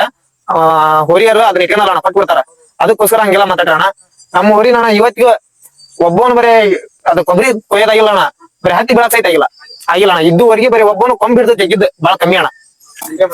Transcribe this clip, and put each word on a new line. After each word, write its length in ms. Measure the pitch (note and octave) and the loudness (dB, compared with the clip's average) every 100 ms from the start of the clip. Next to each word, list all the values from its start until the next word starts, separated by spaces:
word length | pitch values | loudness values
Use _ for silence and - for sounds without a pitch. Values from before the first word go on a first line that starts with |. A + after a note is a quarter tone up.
| - _ _ _ - | -4 _ _ _ -6
ಆ, 80 | F3+ D#3+ D#3+ D#3 D#3 | -2 0 2 2 0
ಹೋರಿಯರು 400 | D3+ F3 A3+ A3 | 0 2 2 2
ಅದನ್ನ 220 | A3+ F#3 | 2 0
ಇಟ್ಕೊಳಲ್ಲ 280 | F3 G#3 G3 | -2 0 0
ಅಣ್ಣ, 100 | F3+ | -2
ಕೊಟ್ಬಿಡ್ತಾರ. 380 | F#3+ F#3 F#3+ D#3+ - _ _ - | -2 -2 -2 -2 -4 _ _ -6
ಅದಕ್ಕೋಸ್ಕರ 400 | E3+ A3 G#3 A3 | -2 0 0 0
ಹಂಗೆಲ್ಲ 240 | G#3 F#3+ | 0 0
ಮಾತಾಡ್ರಿ 300 | G3 F#3 E3+ | 0 -2 -2
ಅಣ್ಣ. 100 | D#3 E3+ - _ _ - | -2 -2 -4 _ _ -8
ನಮ್ಮ 200 | F3+ G3+ | -2 0
ಹೋರಿ 180 | G#3 A#3 | 2 2
ಅಣ್ಣ 140 | A#3+ A3+ | 0 0
ಇವತ್ತಿಗೂ 420 | G#3 A#3 - B3 A3 _ _ - _ - - E3+ | 0 0 0 0 0 _ _ -20 _ -16 -4 -2
ಒಬ್ಬವನ್ 280 | F3 B3 | 0 0
ಬರೇ 420 | A#3+ A#3+ A3+ G#3 F3+ - _ - | 2 2 2 2 -2 -6 _ -4
ಅದು 180 | A3 | -2
ಕೊಬ್ಬರಿ 360 | F3 F3+ C4 A3 | 0 0 0 -4
ಕೊಯ್ಯೋದಾಗಿಲ್ಲ 480 | - G3+ G#3+ A3 G#3+ | -4 -2 0 0 0
ಅಣ್ಣ, 100 | G3 D#3 - - _ | 0 -2 -6 -20 _
ಬರೇ 100 | F#3 | -4
ಹತ್ತಿ 200 | F3 A#3 | -2 0
ಬೆಳಕ್ 180 | A#3 A#3 | 0 0
ಸಹಿತ 140 | A3+ F#3+ | 0 0
ಆಗಿಲ್ಲ, 180 | D#3+ C#3+ _ - - - | 0 -2 _ -20 -16 -6
ಆಗಿಲ್ಲ 240 | F3 G3 | 0 0
ಅಣ್ಣ. 140 | E3+ E3 | 2 0
ಇದುವರೆಗೆ 420 | E3+ A#3 A3 B3 | 2 2 2 2
ಬರೀ 140 | A3+ | 2
ಒಬ್ಬನು 340 | G#3 G3+ A#3+ A#3+ | 0 0 -2 0
ಕೊಂಬ್ 220 | G#3+ B3 | 0 0
ಹಿಡ್ದು 180 | B3 A#3 | 2 0
ತೆಗಿದ್ದು 300 | F#3+ G3 G3 - | 0 0 -2 -2
ಬಾಳ 120 | E3 | -4
ಕಮ್ಮಿ 220 | F#3 E3+ D#3+ | -2 -2 -2
ಅಣ್ಣ. 120 | D#3 - _ _ _ - - D#3+ F#3 | -4 -8 _ _ _ -20 -12 -4 -4